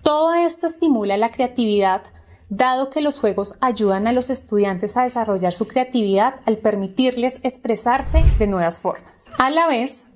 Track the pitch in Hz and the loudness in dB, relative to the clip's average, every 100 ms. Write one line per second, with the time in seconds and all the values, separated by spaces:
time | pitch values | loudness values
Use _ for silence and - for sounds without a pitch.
0 | 311 302 320 339 339 330 330 330 320 240 | 2 2 2 2 0 0 -4 0 0 0
1 | 202 196 226 - 247 247 226 208 190 190 | 0 -2 -2 -2 -4 0 0 2 2 0
2 | - - - - - 202 254 254 269 302 | -6 -20 -20 -20 -12 0 0 2 -2 -2
3 | 294 285 214 190 196 - 262 214 208 190 | -2 0 -2 -2 -6 -2 -2 0 0 2
4 | 220 247 254 247 - 208 202 185 208 247 | 0 0 0 -4 -2 0 0 -2 -2 0
5 | 247 240 214 190 180 175 - 254 254 247 | 0 0 -2 0 0 -2 -2 -2 0 0
6 | 202 196 240 269 - 214 214 208 190 190 | 2 2 2 0 -4 0 0 0 -4 0
7 | 254 247 247 254 262 - - 214 240 262 | 0 0 -2 -2 -4 -4 -4 -2 0 0
8 | - 277 - - 208 190 170 - 180 - | 2 4 6 4 2 0 -2 -2 -4 -6
9 | - - - - 262 311 330 247 262 - | -12 -10 -8 -2 0 2 2 0 -2 -4
10 | - | -6